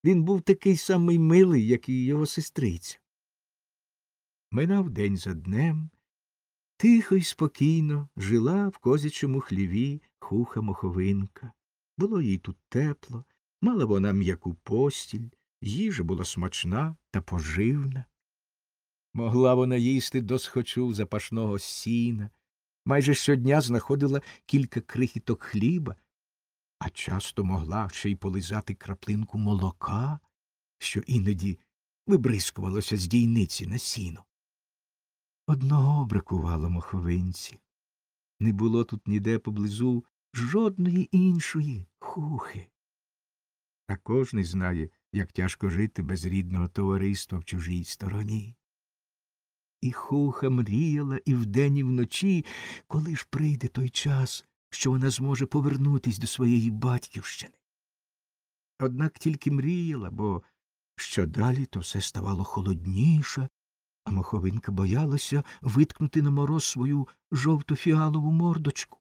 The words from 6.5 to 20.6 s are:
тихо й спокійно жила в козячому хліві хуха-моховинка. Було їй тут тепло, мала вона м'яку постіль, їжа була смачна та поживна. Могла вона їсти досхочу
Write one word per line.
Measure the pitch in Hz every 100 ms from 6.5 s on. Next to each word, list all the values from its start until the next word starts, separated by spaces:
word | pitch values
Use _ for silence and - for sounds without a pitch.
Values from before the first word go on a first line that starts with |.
| _ _ _
тихо | 220 233 - 190
й |
спокійно | 170 - 156 - 143 160 151 147 143 -
жила | 95 117 120 190 202
в | -
козячому | 123 147 151 - 143 131
хліві | - 95 95 98 135 147 _ _
хуха-моховинка. | - 104 120 113 107 92 95 92 95 98 98 - 117 _ _ _ _ -
Було | 202 208
їй | 123 95
тут | - - _
тепло, | 123 151 143 - 120 - _ _ _
мала | 220 226
вона | 117 98 101
м'яку | 98 92 87 92
постіль, | 82 - 110 139 - - 110 117 _ _ _
їжа | 104 123 220 147
була | 85 90
смачна | 90 90 92 - 90 104 160 160 _
та | 95
поживна. | - 87 78 82 110 143 139 131 - _ _ _ _ _ _ _ _ _ _
Могла | 113 117 120 127
вона | 127 127 127
їсти | 120 135 - 131
досхочу | 107 127 - 127